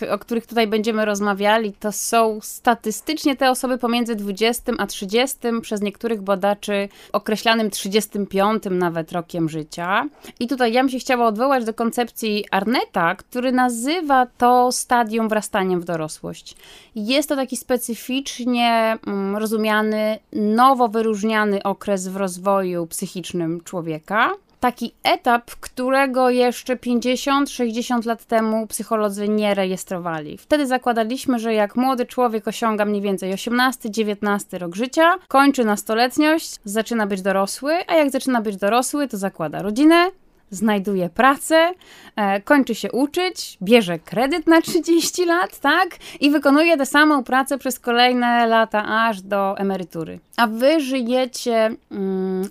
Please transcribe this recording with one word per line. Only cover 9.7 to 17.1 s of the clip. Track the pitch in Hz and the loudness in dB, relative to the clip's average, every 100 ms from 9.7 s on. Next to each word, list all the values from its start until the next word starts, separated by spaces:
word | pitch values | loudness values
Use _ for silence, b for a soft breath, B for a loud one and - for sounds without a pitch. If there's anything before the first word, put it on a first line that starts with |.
| - 170 208 285 B B - | -8 -2 -2 -2 B B -8
I | 240 | -6
tutaj | 262 247 | 0 2
ja | 226 | 4
bym | 262 | 2
się | 247 | 0
chciała | - 254 233 | -2 2 2
odwołać | 208 262 269 226 | 2 2 2 0
do | |
koncepcji | 220 233 226 240 - 226 208 202 | -2 -2 -2 -4 -4 -4 -4 -2
Arneta, | 190 202 262 427 202 165 185 | -2 0 0 0 0 0 0
który | - 247 254 | -6 -4 0
nazywa | 254 254 233 247 349 311 269 247 - | 2 2 0 -2 -2 2 2 2 2
to | 240 247 247 | 4 6 4
stadium | 247 - 247 226 226 220 | 0 0 0 2 0 0
wrastaniem | 214 208 214 190 180 | 0 -2 -2 0 0
w | 170 | -2
dorosłość. | 165 156 - 170 165 - - B B B 226 | -4 -6 -8 -12 -12 -16 -20 B B B -8
Jest | 208 | 0